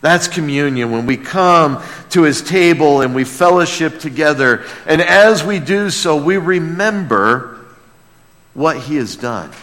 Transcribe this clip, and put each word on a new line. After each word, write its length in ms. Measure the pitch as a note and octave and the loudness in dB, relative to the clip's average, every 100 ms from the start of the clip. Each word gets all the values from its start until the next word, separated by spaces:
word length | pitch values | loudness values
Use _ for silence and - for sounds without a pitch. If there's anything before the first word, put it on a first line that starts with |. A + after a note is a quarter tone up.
That's 260 | D3+ E3+ - | 2 0 0
communion, 640 | - D3+ C#3 C#3+ C3 A#2+ | -6 -4 -2 -2 -2 -4
when 160 | A2+ A#2+ | -4 -2
we 120 | B2+ | -4
come 640 | - F#3 F3+ E3+ D#3 B2+ - - - | -4 0 4 4 4 -2 -10 -18 -4
to 120 | F#3 | 2
his 200 | D#3 C#3 | 2 2
table 600 | - F#3 F3 E3 D3+ C#3+ | -2 2 4 4 4 4
and 120 | B2+ | 2
we 80 | B2+ | -2
fellowship 760 | B2+ - F3+ F3+ E3 - D#3+ D#3 | -4 0 4 4 2 -2 -4 -4
together. 640 | D3+ B2+ D3+ D3 C3 A2+ - - - | -12 -2 0 2 2 2 -2 -16 -2
And 140 | D#3 | 0
as 440 | E3+ F3+ G#3+ G#3+ | 4 6 6 4
we 160 | D#3+ G3+ | -2 -4
do 300 | C3+ G3 G3+ | -2 -2 -2
so, 260 | - F3+ D3+ | -4 -2 0
we 200 | C#3+ G3 | 0 -2
remember 1200 | E3+ F#3 D#3+ E3+ G#3 G#3 E3+ A2 G#2 B2 C3 - - _ _ _ _ _ _ _ _ | 0 -2 -2 -4 -2 -2 -2 0 2 0 -4 -18 -20 _ _ _ _ _ _ _ _
what 240 | - D3+ C#3 | -4 -2 -2
he 180 | B2 D3+ | -6 -6
has 180 | A2+ | -6
done. 380 | - B2 A2+ D2+ - | -8 -8 -8 -10 -18